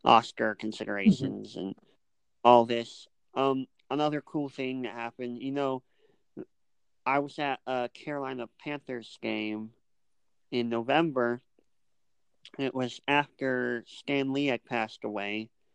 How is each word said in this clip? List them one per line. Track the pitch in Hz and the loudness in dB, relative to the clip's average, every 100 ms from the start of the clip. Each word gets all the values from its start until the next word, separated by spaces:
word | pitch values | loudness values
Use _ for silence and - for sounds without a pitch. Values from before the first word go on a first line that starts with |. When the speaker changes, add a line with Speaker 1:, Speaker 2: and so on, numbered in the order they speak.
Speaker 1:
Oscar | - 117 117 - 113 107 | 6 6 6 0 -2 -2
considerations | 110 107 107 101 98 - 101 101 104 - | -4 -6 -4 2 4 4 2 -6 -10 -8
Speaker 2:
Mm-hmm. | 95 | -8
Speaker 1:
and | - - _ _ _ _ _ | -8 -16 _ _ _ _ _
all | 120 120 117 | 8 10 8
this. | 117 117 - - _ _ 131 | 0 -6 -12 -20 _ _ 0
Um, | 135 135 127 _ - | 0 0 -4 _ -6
another | 139 151 147 | 0 0 0
cool | - 160 139 | -4 -6 -6
thing | - 131 131 | -6 -6 -4
that | 123 | -6
happened, | 117 117 - 123 120 | -6 -8 -6 -8 -6
you | 135 | -4
know, | 139 135 131 - _ _ _ _ - - _ _ _ _ _ - | -2 0 -2 -8 _ _ _ _ -16 -16 _ _ _ _ _ 0
I | 139 | 0
was | 143 - | 0 -4
at | 143 135 - | -4 -4 -4
a | 127 120 | -2 -4
Carolina | - - 143 135 127 117 _ | -6 -8 -6 -6 -6 -10 _
Panthers | 147 147 - 123 113 - | -10 -8 -8 -10 -10 -10
game | 110 110 107 107 110 - _ _ _ _ _ _ _ | -6 -4 -4 -6 -8 -14 _ _ _ _ _ _ _
in | 123 120 | -2 -2
November. | 117 117 143 165 131 117 120 - _ _ _ _ _ _ _ _ _ - - | -2 2 2 2 2 0 -2 -8 _ _ _ _ _ _ _ _ _ -16 -6
It | 135 | -4
was | 131 127 - - | -2 -4 -4 2
after | 143 143 - 135 127 123 120 - | 2 2 -2 -2 -2 -2 -4 -8
Stan | - - 143 135 | -12 -2 0 0
Lee | 139 143 | 0 0
had | 120 - | -2 -2
passed | 120 110 - | -4 -4 -6
away, | 110 104 101 107 113 _ _ | -8 -6 -4 -6 -8 _ _